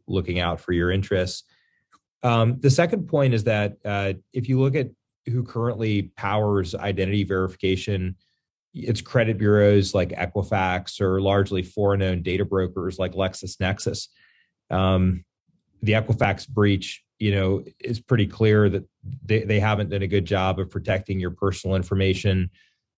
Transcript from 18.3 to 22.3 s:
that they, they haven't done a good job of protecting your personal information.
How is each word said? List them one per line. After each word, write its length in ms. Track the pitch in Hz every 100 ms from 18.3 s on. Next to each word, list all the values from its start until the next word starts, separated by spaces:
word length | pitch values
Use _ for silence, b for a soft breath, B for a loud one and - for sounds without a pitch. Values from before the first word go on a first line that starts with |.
| - 110 107 104
that 140 | 95 - _ - - -
they, 180 | 110
they 160 | 107 107
haven't 300 | 107 104 101
done 140 | 101
a 40 | 95
good 180 | 101 90
job 340 | 98 95 92
of 100 | 90
protecting 500 | 92 - 95 98 95
your 120 | 90
personal 440 | 90 98 92 92 95
information. 720 | 90 95 95 92 101